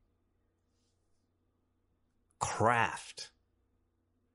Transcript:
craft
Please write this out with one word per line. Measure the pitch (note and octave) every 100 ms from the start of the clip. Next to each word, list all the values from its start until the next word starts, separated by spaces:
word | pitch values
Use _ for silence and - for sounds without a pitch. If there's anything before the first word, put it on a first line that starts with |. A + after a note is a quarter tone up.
| _ _ _ _ _ _ _ _ _ _ _ _ _ _ _ _ _ _ _ _ _ _ _ -
craft | - - G#2+ A#2 G#2+ - - - - _ _ _ _ _ _ _ _ _ _